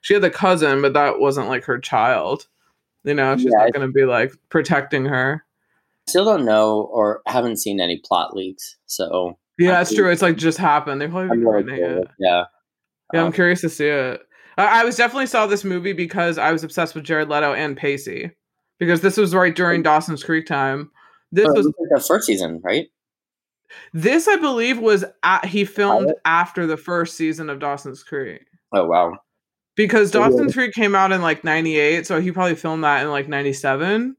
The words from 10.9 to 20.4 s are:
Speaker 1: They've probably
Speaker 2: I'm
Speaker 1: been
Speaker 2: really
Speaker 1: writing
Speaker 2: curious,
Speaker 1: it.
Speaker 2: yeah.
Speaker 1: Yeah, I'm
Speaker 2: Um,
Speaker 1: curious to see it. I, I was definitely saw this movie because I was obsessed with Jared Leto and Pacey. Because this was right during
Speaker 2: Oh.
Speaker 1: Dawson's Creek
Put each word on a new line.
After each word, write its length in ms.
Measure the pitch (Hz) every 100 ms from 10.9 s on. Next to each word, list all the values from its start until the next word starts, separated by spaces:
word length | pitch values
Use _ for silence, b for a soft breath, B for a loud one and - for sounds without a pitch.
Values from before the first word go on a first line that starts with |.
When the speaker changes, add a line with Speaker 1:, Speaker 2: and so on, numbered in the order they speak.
| 139
Speaker 1:
They've 80 | 147
probably 220 | 175 185
Speaker 2:
I'm 80 | 117
Speaker 1:
been 80 | 117
Speaker 2:
really 140 | 107
Speaker 1:
writing 140 | 110 131
Speaker 2:
curious, 280 | 87 85 92
Speaker 1:
it. 40 | -
Speaker 2:
yeah. 260 | 92 87 87 _ _ _ _ _ -
Speaker 1:
Yeah, 60 | 165
I'm 60 | 165
Speaker 2:
Um, 40 |
Speaker 1:
curious 280 | 165 175 175
to 80 | 165
see 180 | - 147
it. 340 | 143 127 120 _ b b -
I, 220 | 202 226
I 40 |
was 120 | 233 247
definitely 300 | 240 262 262
saw 200 | 247 214
this 160 | 202
movie 280 | 196 180 180
because 460 | 170 175 190 170 160
I 120 | 151
was 120 | 160
obsessed 320 | 156 - 165 160
with 80 |
Jared 240 | 147 156 151
Leto 240 | 147 147
and 220 | 135 151 135
Pacey. 560 | 147 139 139 - 175 - _ _ _ -
Because 200 | 175 170
this 160 | 185 190
was 160 | 196
right 220 | 180 180
during 260 | 165 175 170
Speaker 2:
Oh. 40 |
Speaker 1:
Dawson's 400 | 160 180 175 151
Creek 200 | - 160